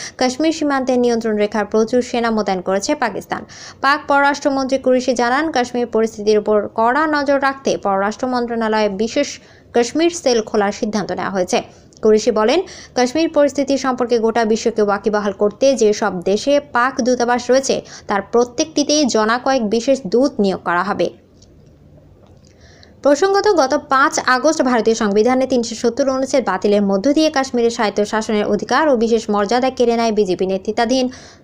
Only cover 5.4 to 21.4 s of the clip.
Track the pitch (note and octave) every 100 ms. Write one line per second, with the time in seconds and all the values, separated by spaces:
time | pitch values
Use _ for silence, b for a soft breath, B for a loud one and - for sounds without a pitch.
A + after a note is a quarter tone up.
5.4 | D#4+ C4+ B3 A#3+ A#3+ A3 A3 A3 G#3 G#3+
6.4 | G3+ G#3+ G#3 - A3+ C4+ D#4 D4+ C#4 C#4
7.4 | C4+ C4+ - A#3+ G3+ G3 G3+ G#3+ B3+ B3
8.4 | A#3+ A#3 A3 A3 G#3+ F#3+ A3+ C#4+ C#4 -
9.4 | B B B A#3+ A#3+ D4+ E4+ E4+ C4+ A#3+
10.4 | - A3 G3+ G#3 A3 G#3 F3+ F#3 F3+ F#3+
11.4 | F3+ A#3+ - B B - G#3+ G#3+ A#3+ G#3+
12.4 | G#3+ D#4+ F#4 B B - B3 D#4 D#4+ D#4+
13.4 | C#4+ C#4 C4+ C4+ C4+ B3+ A#3+ A#3 A3+ A3+
14.4 | A3 A3 A#3 A3 G#3 G3+ G#3+ G#3 G3+ G3
15.4 | G#3 - C4+ B3 G#3+ G#3 G#3+ F#3 F3 G#3+
16.4 | C#4 C#4+ C#4+ - B3 - A#3+ B3 A#3+ A#3+
17.4 | A#3+ B3+ C4+ G#3 - B - G3+ G3 A#3
18.4 | A#3+ A#3+ D#4 D4 C#4+ D4+ C4+ A3 G#3+ B3
19.4 | C4+ C4+ G#3+ A3+ A#3 C4+ F3+ A3+ C#4 -
20.4 | G3 F3+ F#3 F3 F#3+ F#3 F3 - _ -